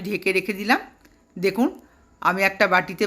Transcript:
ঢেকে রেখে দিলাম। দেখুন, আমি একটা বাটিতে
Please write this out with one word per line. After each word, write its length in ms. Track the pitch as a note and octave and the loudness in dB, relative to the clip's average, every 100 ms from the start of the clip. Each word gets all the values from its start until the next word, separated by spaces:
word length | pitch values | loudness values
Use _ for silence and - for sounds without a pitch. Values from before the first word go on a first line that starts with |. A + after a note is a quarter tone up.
| F#3+ | -4
ঢেকে 220 | G3+ F#3+ F#3 | -4 0 0
রেখে 160 | F#3 G3 | -2 -4
দিলাম। 200 | G#3 C4+ - - - _ _ - | 0 0 -2 -20 -20 _ _ -4
দেখুন, 340 | F#3 G#3+ B3+ - - _ _ _ | -2 0 0 -2 -18 _ _ _
আমি 200 | E3 F#3 F#3+ | -2 2 2
একটা 160 | G3 G3+ | 2 2
বাটিতে 320 | F#3 F3+ F3 | 2 0 -2